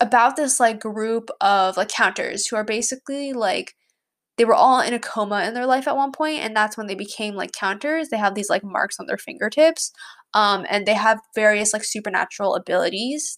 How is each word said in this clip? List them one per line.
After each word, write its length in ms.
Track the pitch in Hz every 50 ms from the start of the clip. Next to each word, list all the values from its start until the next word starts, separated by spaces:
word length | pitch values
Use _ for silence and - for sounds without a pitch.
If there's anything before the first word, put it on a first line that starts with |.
about 340 | 240 214 254 240 233 262 269
this, 240 | 320 302 262 - -
like, 200 | 247 226 220 220
group 500 | - 220 208 220 220 220 226 226 226 - - -
of, 380 | 196 196 202 196 185 190 185
like, 120 | 180 208 208
counters 580 | - - 226 185 196 - - - - 208 -
who 80 | - 233
are 80 | 214 214
basically, 680 | 214 214 220 240 - 262 262 - - 277 285 285 277
like, 440 | 262 240 220 190 180 - 190 - - _ _ _ _ _ _ _ _ _ _ _ _
they 80 | - 233
were 100 | 226 -
all 260 | - - 262 254 254
in 120 | - - 240
a 60 | 233
coma 440 | - - - 226 208 202 208 202 175
in 80 | 208 233
their 140 | 247 247
life 200 | 262 254 269 269
at 80 | 294 269
one 160 | 269 277 277
point, 280 | 269 - - - 311 -
and 140 | - 226 220
that's 220 | 214 214 214 214
when 100 | - 214
they 80 | 202 190
became, 400 | 190 208 202 - - 214 208 202
like, 160 | 196 180 180
counters. 580 | - - 208 196 196 208 - 294 311 320 311 -
They 80 | 233
have 160 | 214 208 196 190
these, 160 | 208 202 -
like, 140 | 170 196 208
marks 360 | 196 185 - - 202 - -
on 60 | 190
their 140 | - 196 190
fingertips, 720 | - - - - 196 220 - 294 311 330 320 - - - - - - - - - _ _ -
um, 320 | 214 214 202 202 190 180 -
and 180 | 196 208 196
they 80 | 214 214
have 240 | 208 214 220 220 214 - _ -
various, 380 | 220 214 214 208 208 208 202 -
like, 100 | 214 214
supernatural 720 | - - 214 214 208 185 185 180 - - - 202 190 -
abilities 840 | 180 - 185 175 180 - 175 196 196 233 254 285 302 - - -